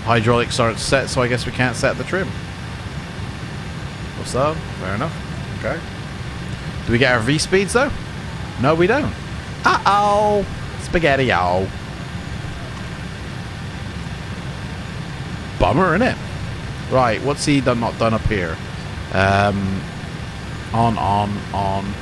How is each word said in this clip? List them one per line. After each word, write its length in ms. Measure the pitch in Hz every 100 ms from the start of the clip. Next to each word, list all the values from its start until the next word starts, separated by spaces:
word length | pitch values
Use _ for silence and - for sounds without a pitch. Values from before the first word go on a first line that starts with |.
Hydraulics 560 | 110 117 110 120 117 -
aren't 180 | 117 104
set, 320 | - 139 113
so 140 | -
I 40 | 123
guess 200 | 123 120
we 40 |
can't 240 | 110 123 110
set 220 | 131 101
the 60 |
trim. 240 | 127 180 190 - - - - - - - - - - - - - - - - - - -
What's 160 | 107
that? 220 | 120 143 160
Fair 380 | - - 92
enough. 280 | 101 160 - - - - 104
Okay. 200 | 107 156 - - - - - - - - - - -
Do 60 |
we 80 | 117
get 140 | 127
our 80 | 123
V 180 | 113 151
speeds, 340 | - 190 196
though? 160 | 240 277 - - - - - - -
No, 140 | 131 160
we 100 | 180
don't. 260 | 254 254 - - - - - -
Uh-oh! 800 | 349 - 202 208 202 208 208 190 - - -
Spaghetti-o! 880 | - 175 160 135 127 87 90 90 95 - - - - - - - - - - - - - - - - - - - - - - - - - - - - - - - - - - - - - - -
Bummer, 400 | 90 120 185 165
innit? 200 | 240 - - - - - - - -
Right, 280 | 131 127 104
what's 220 | 131 147 -
he 160 | 143
done, 180 | 127 120
not 180 | 113 -
done 160 | 113
up 140 | 110 -
here? 280 | 107 85 80 - - - - -
Um, 680 | 95 98 98 101 101 98 95 - - - - - - - - -
on, 260 | 110 117 110
on, 360 | 95 101 101 101 -
on. 380 | 95 98 98 98 104